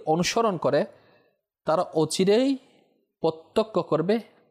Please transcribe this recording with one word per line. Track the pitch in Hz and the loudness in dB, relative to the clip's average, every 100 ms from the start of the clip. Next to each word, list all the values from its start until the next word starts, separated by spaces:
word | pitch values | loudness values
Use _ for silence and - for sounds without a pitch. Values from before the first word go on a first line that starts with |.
| - | -2
অনুসরণ | 165 175 226 226 170 | -2 0 0 0 0
করে, | 135 143 208 - _ _ _ _ _ _ - | 0 0 -2 -8 _ _ _ _ _ _ -2
তারা | 165 | -2
অচিরেই | - 160 156 - 190 214 277 262 _ _ _ _ _ _ | 0 -2 -2 0 2 4 2 -2 _ _ _ _ _ _
প্রত্যক্ষ | 160 160 - 220 214 180 | -4 -4 -6 -4 -2 -2
করবে | - 151 170 226 - _ _ | -2 -2 0 -2 -4 _ _